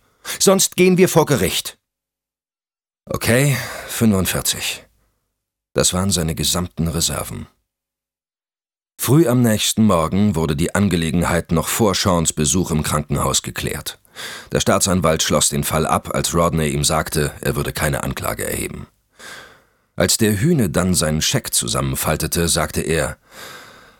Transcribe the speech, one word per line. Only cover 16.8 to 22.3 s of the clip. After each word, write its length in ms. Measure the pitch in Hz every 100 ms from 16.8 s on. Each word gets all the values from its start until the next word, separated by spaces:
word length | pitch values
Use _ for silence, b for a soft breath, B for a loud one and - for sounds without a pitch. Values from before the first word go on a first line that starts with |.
sagte, 480 | 73 80 - 82 71 -
er 160 | 71 65
würde 160 | -
keine 300 | - 78 69
Anklage 420 | - - - -
erheben. 440 | - - - - - _ _ B B B B B B B B -
Als 220 | 92 -
der 220 | 107 104
Hühne 300 | 147 165 98
dann 240 | 71 92
seinen 280 | 87 78 78
Scheck 320 | - 113 -
zusammenfaltete, 920 | - 60 65 67 65 80 76 78